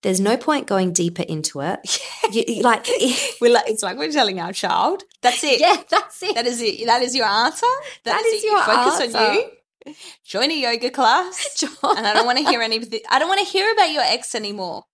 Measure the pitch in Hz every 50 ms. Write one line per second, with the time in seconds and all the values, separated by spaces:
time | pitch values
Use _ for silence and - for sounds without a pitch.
0 | - 185 185 185 196 202 233 254 - - 302 277 - - 202 190 185 180 175 -
1 | 170 170 170 170 - - 160 156 156 - - 143 139 165 - - - - - -
2 | - - - - - 440 - 226 - - 240 214 - 247 226 - - - 494 466
3 | - 254 247 - - 523 - - 240 240 240 226 - - 220 220 - 190 185 254
4 | 302 320 294 302 247 202 190 185 165 170 190 - - 180 - 180 - 277 359 392
5 | - _ _ _ - 247 247 - - 302 262 - 294 359 415 - - _ - 359
6 | - - - - - 254 - 226 233 247 247 233 240 220 - - 220 233 233 247
7 | 254 247 247 277 233 208 202 220 233 247 - - - 480 508 554 587 571 - -
8 | _ 233 - 381 440 453 440 427 440 427 415 392 330 - 214 247 247 254 311 -
9 | - - 226 220 220 214 208 415 523 - - _ _ _ _ _ _ 277 302 -
10 | - - - _ _ - - 190 240 285 330 302 262 240 233 233 233 247 247 -
11 | 254 226 247 320 370 359 381 - - 571 - - - - - - - - 427 -
12 | 226 208 214 - 226 240 247 269 302 - 254 240 226 220 220 226 233 220 226 220
13 | - - - 269 302 339 381 392 403 381 - 392 392 427 453 427 392 330 302 294
14 | - - 214 247 - - - 226 214 202 202 208 185 180 - - - _